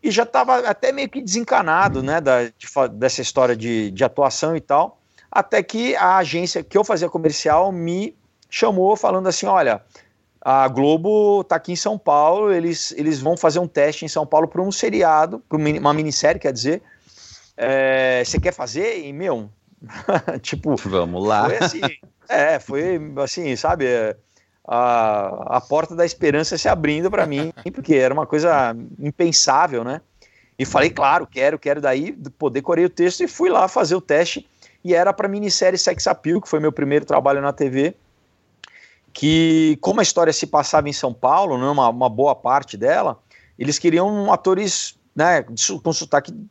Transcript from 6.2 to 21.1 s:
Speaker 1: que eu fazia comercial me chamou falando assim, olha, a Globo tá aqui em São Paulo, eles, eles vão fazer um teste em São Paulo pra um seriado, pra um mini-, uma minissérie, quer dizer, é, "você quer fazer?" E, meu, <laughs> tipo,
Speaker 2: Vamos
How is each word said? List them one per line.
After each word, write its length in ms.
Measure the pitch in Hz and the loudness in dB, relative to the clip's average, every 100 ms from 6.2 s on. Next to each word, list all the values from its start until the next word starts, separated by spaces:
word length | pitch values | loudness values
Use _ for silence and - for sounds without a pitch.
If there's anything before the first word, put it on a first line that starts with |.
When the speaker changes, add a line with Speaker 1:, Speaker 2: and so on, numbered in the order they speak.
| 170 160 175 - | 2 -2 -4 -6
Speaker 1:
que 160 | 160 196 | -2 0
eu 60 | |
fazia 240 | 214 196 170 | 0 0 -2
comercial 640 | 170 160 147 160 151 190 | 0 -2 0 2 2 2
me 420 | 185 170 180 208 - _ _ _ | -2 -4 -4 -6 -10 _ _ _
chamou 460 | - 226 190 185 | -2 0 2 2
falando 320 | 208 - 185 185 | 2 0 0 -2
assim, 200 | 165 196 | -2 0
olha, 360 | 190 139 107 _ - _ _ _ _ | 2 2 0 _ -20 _ _ _ _
a 280 | - 135 135 | 0 2 2
Globo 760 | 123 139 160 175 214 208 202 | 2 2 2 2 2 4 2
tá 140 | 190 165 | 0 -4
aqui 160 | - | -2
em 40 | 175 | -6
São 220 | 208 214 | -4 -4
Paulo, 540 | - 147 151 185 214 | 0 4 4 2 2
eles, 420 | 180 170 160 - - | 2 0 -4 -6 -4
eles 220 | 151 151 | -2 -2
vão 160 | 139 170 | -2 0
fazer 220 | 165 151 | 0 0
um 80 | 175 | -2
teste 380 | - 147 151 | 0 0 0
em 40 | 160 | -6
São 160 | 160 | -4
Paulo 220 | 151 156 160 | 0 2 2
pra 160 | 175 | -2
um 80 | 190 | -4
seriado, 720 | 190 233 214 170 156 160 220 _ | -2 -2 2 4 4 2 -2 _
pra 100 | 156 | -2
um 20 | |
mini-, 200 | 151 151 | 0 2
uma 120 | 147 | 2
minissérie, 480 | 151 156 143 151 170 | 2 -2 0 0 2
quer 120 | 156 | -2
dizer, 280 | 127 117 175 _ _ _ - - - _ - | -2 -2 -4 _ _ _ -20 -20 -20 _ -6
é, 680 | 120 135 135 131 131 127 | -2 2 2 4 2 2
"você 140 | 123 - | 0 0
quer 140 | 180 | -2
fazer?" 520 | - 127 117 208 214 | -4 -8 -4 -4 -4
E, 80 | 143 | -8
meu, 380 | 143 185 123 107 _ _ _ | -8 -6 -6 -8 _ _ _
<laughs> 560 | 117 - - 190 - 151 | -20 -12 -2 -2 -2 -8
tipo, 360 | - 87 156 135 | -8 -8 -2 -4
Speaker 2:
Vamos 500 | 101 95 87 | -2 -2 -2